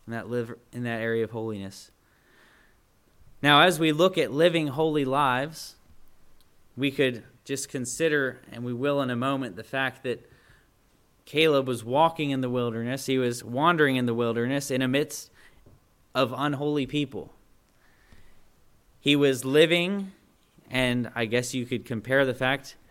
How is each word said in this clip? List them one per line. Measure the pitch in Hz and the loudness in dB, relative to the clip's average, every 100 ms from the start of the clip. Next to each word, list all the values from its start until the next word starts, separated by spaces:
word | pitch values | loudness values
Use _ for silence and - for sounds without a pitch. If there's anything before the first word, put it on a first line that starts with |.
| - | -12
in | |
that | 113 98 | -10 -6
live, | 120 117 - _ | -4 -6 -10 _
in | 123 | -10
that | 120 117 | -6 -4
area | 113 113 | -2 -2
of | 107 | -2
holiness. | 113 113 101 98 - - _ _ _ _ _ _ _ _ _ _ _ _ _ - - | -4 -8 -8 -10 -14 -20 _ _ _ _ _ _ _ _ _ _ _ _ _ -20 -2
Now, | 143 147 | 4 8
as | 175 156 | 6 6
we | 160 | 2
look | 151 185 175 | 4 4 2
at | 120 | -2
living | 139 170 165 151 | 4 4 4 -2
holy | 131 160 151 131 | 0 0 2 0
lives, | 135 139 123 147 160 - - _ - - - - - _ _ _ - | 2 2 0 -2 -8 -16 -20 _ -20 -20 -20 -20 -20 _ _ _ -2
we | 139 | -2
could | 139 135 120 113 _ | 2 0 0 -12 _
just | - 135 - | -8 -8 -6
consider, | 139 120 - 160 147 131 - - | -8 -8 -2 0 2 -2 -6 -16
and | 120 | -10
we | 123 | -8
will | 120 143 143 | -4 -2 0
in | 131 | -2
a | 120 | -2
moment, | 131 139 123 90 | -2 -2 -6 -10
the | |
fact | - 135 131 - | -8 -4 -4 -6
that | 127 117 - _ _ - _ _ _ _ _ _ - | -8 -8 -10 _ _ -20 _ _ _ _ _ _ -4
Caleb | 147 160 143 131 | 2 4 4 2
was | 117 | -4
walking | 110 135 165 160 147 | 0 2 2 2 -4
in | 135 | -2
the | 127 | -2
wilderness. | 123 120 113 117 131 - | -2 -2 -4 -4 -6 0
He | 131 | 0
was | 123 120 | 0 -2
wandering | 107 123 160 170 143 131 | -6 0 2 4 4 4
in | 123 | 0
the | |
wilderness | 117 117 117 120 139 139 | 0 0 0 0 -2 -2
in | 127 | -2
a | 127 | 2
midst | 139 151 - - _ - _ - - _ _ _ | 0 -2 -6 -16 _ -20 _ -20 -20 _ _ _
of | 127 127 120 | -2 0 0
unholy | 147 139 147 147 127 | -4 -2 -2 -2 -2
people. | 147 135 107 71 _ _ _ _ _ _ _ _ - - - - _ _ _ _ _ | -4 -4 -8 -14 _ _ _ _ _ _ _ _ -20 -20 -20 -20 _ _ _ _ _
He | 147 143 | 2 4
was | 143 127 131 | 4 2 0
living, | 147 165 170 175 202 190 - _ _ _ _ - | 2 4 2 -2 -4 -8 -14 _ _ _ _ -8
and | 127 127 123 117 120 | -2 0 0 -4 -4
I | 113 | -2
guess | 120 123 | -2 -2
you | 131 120 | -6 -6
could | 123 - | -6 -6
compare | 117 123 135 135 | -8 0 2 2
the | |
fact, | 120 131 135 - - _ | 0 -2 -2 -8 -20 _